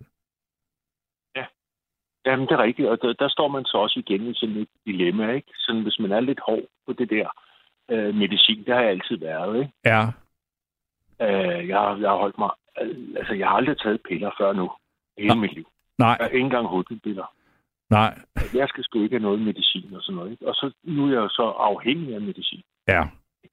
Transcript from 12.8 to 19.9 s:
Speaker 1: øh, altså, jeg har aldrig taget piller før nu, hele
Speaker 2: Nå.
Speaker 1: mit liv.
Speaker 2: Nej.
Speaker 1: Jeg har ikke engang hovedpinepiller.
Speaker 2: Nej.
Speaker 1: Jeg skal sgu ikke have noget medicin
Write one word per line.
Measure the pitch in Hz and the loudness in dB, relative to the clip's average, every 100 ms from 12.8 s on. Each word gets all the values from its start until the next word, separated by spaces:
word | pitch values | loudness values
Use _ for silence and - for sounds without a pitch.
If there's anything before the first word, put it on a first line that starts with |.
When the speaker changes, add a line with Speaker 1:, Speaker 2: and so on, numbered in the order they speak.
Speaker 1:
øh, | 113 - - - | -8 -8 -10 -8
altså, | - | -6
jeg | 104 95 | -2 2
har | 101 | 2
aldrig | 131 147 | 2 0
taget | 110 110 - | 0 -2 -4
piller | 85 101 - | -6 -6 0
før | 98 | 0
nu, | 98 90 - _ _ _ - | 2 -2 -6 _ _ _ -8
hele | 104 | -4
Speaker 2:
Nå. | 117 | -2
Speaker 1:
mit | 101 | -4
liv. | - - _ _ - | -6 -16 _ _ 0
Speaker 2:
Nej. | 117 117 | 2 2
Speaker 1:
Jeg | 117 | 0
har | |
ikke | 127 135 | 0 0
engang | 127 113 | 0 0
hovedpinepiller. | 92 90 113 - 98 - - _ _ _ _ _ | -2 -4 -8 -8 -8 -10 -16 _ _ _ _ _
Speaker 2:
Nej. | 104 110 - - - - | 4 4 0 -8 -4 0
Speaker 1:
Jeg | 120 139 | 0 0
skal | - | -2
sgu | - 117 | -6 -2
ikke | 107 120 | 0 0
have | |
noget | 107 104 | 0 0
medicin | 110 98 - - 180 | 0 0 0 0 -6